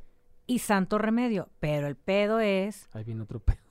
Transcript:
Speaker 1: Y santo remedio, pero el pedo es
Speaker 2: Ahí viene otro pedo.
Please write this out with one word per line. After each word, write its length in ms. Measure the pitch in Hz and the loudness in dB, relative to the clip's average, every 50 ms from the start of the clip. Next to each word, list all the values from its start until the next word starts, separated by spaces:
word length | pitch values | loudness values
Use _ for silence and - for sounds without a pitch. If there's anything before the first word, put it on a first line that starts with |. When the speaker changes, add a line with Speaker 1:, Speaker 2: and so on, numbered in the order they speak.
| - - - _ _ - - - - - | -20 -20 -20 _ _ -20 -20 -12 -6 -2
Speaker 1:
Y 120 | 247 240 | -2 -2
santo 380 | - - 208 196 185 - 208 208 | 2 2 2 2 2 2 0 0
remedio, 520 | 220 214 220 240 247 247 220 185 - - - - | 2 2 2 2 2 0 0 -2 -4 -6 -8 -4
pero 280 | - 151 151 147 143 143 | -2 0 0 0 -2 -2
el 80 | 139 - | -6 -6
pedo 420 | _ - 190 202 208 208 220 226 | _ 0 2 2 2 2 2 2
es 480 | 220 208 196 190 190 214 202 - - - - | 2 2 2 0 0 -2 -6 -10 -14 -14 -12
Speaker 2:
Ahí 100 | 110 110 | -10 -8
viene 200 | 117 113 110 113 | -8 -8 -8 -8
otro 160 | 104 - 113 | -8 -10 -2
pedo. 180 | - - - - _ _ | 0 0 0 0 _ _